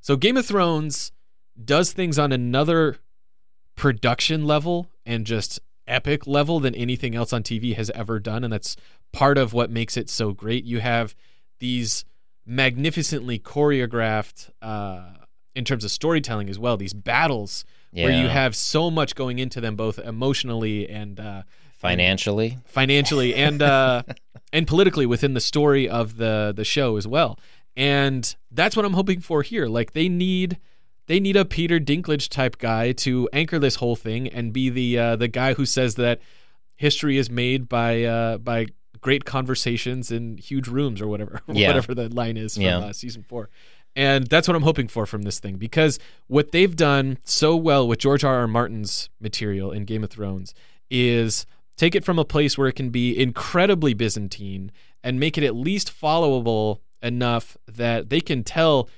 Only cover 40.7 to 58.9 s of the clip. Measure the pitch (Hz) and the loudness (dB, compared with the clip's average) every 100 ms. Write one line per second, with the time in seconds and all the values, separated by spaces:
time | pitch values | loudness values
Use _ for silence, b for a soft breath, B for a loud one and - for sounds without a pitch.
40.7 | 127 143 104 107 104 104 - - 107 98 | -2 -2 -2 -4 -4 -6 -10 -2 4 6
41.7 | 139 117 123 113 120 117 110 110 107 95 | 6 0 -4 -4 -4 -4 -4 -6 0 0
42.7 | 90 98 107 123 113 98 120 104 b b | 0 -2 -8 -12 -14 -12 -12 -12 b b
43.7 | b b - 139 139 123 156 170 170 151 | b b 0 2 2 4 4 4 4 4
44.7 | 151 120 - 104 107 101 - 101 95 110 | 2 0 -2 -4 -4 -4 -6 -8 -8 -4
45.7 | 160 156 - b b - 135 147 170 190 | 2 4 2 b b 0 2 2 4 4
46.7 | 165 151 139 135 127 - - 156 165 160 | 4 4 4 2 -4 -4 2 4 4 4
47.7 | 139 123 117 139 143 139 131 117 113 120 | 4 4 2 4 4 4 2 2 0 0
48.7 | 110 104 - - - 110 - 107 98 95 | -4 -6 -6 -8 -10 -8 -4 -4 -2 -4
49.7 | 104 101 110 107 - 101 95 95 b b | -6 -4 -4 -4 -6 -6 -6 -8 b b
50.7 | b - 123 123 117 113 - - - - | b -4 2 4 4 2 -2 -6 -14 -20
51.7 | - 165 180 - 170 156 156 147 - 135 | 0 2 2 2 0 2 2 2 2 0
52.7 | - 127 120 123 120 131 113 - 180 190 | 0 -2 0 0 2 0 0 -2 2 4
53.7 | 190 151 107 113 107 101 - 101 95 95 | 4 2 2 0 -2 -6 -8 -10 -10 -10
54.7 | b b b 123 127 151 165 143 117 143 | b b b -4 0 0 2 0 0 -2
55.7 | 202 - - 156 165 160 131 117 110 107 | -2 -4 -4 0 2 4 2 2 0 0
56.7 | 104 - - 120 120 123 117 - - - | -2 -8 -10 -6 -2 0 0 -4 -12 -16
57.7 | 110 120 117 104 147 - 139 110 - 160 | -4 -2 -2 0 -2 0 -2 -2 2 4
58.7 | 143 113 | 4 2